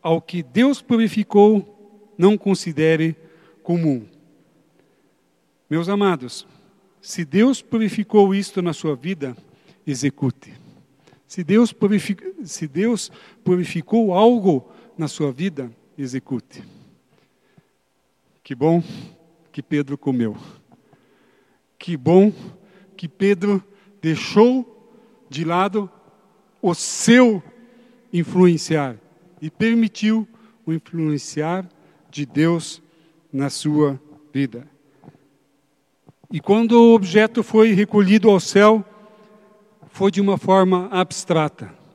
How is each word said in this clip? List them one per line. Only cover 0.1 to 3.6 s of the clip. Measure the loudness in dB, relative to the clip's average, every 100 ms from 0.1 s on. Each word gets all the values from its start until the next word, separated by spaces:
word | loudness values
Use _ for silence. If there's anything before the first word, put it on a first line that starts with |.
| -4
que | -4 -10
Deus | -6 0 0 0
purificou, | -2 0 0 -2 0 4 6 4 -2 -20 -20 _ _ 2
não | 2 2
considere | 0 -2 -4 -2 0 2 -2 -6 _ _ _ _